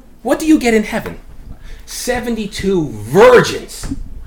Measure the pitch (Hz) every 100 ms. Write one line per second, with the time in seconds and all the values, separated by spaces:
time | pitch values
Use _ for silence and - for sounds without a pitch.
0 | - - 226 302 311 302 240 220 208 226
1 | - - - - - - - - - -
2 | - 240 240 226 196 - 190 190 143 107
3 | 107 156 247 233 151 - - - - -
4 | - -